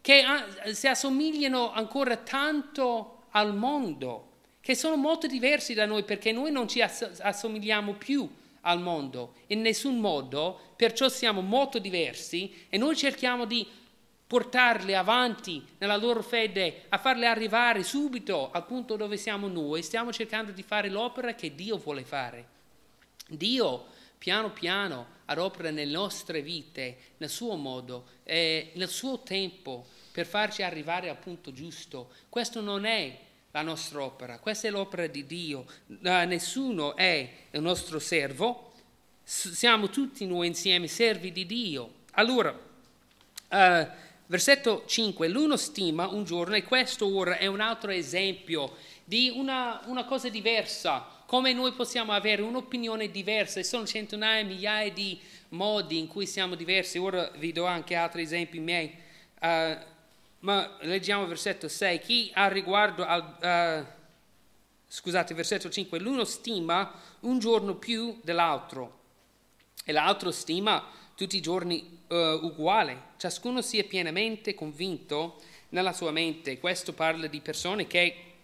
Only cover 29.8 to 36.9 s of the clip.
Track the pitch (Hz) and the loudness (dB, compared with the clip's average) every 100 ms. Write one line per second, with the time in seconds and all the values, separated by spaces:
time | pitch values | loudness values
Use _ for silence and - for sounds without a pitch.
29.8 | 123 - - - 170 202 214 208 185 160 | -12 -20 -12 -8 -4 0 -2 -2 -6 -6
30.8 | 151 175 185 147 - 175 - 131 165 - | -4 -4 -4 -10 -12 -14 -14 -14 -14 -14
31.8 | - 135 123 - _ 240 226 233 208 202 | -14 -14 -14 -20 _ -4 -4 -4 -4 -2
32.8 | 208 226 143 123 - _ _ 151 160 156 | 0 0 -2 -8 -20 _ _ -4 -4 -6
33.8 | - 147 135 - 123 117 - 214 220 202 | -8 -6 -8 -8 -14 -8 -6 -2 -2 -2
34.8 | 196 180 165 143 139 170 165 139 127 - | -4 -4 -4 -6 -10 -8 -6 -6 -10 -20
35.8 | _ 202 180 180 175 175 - 262 269 196 | _ -6 2 4 4 0 -2 -2 -2 0
36.8 | 147 | -2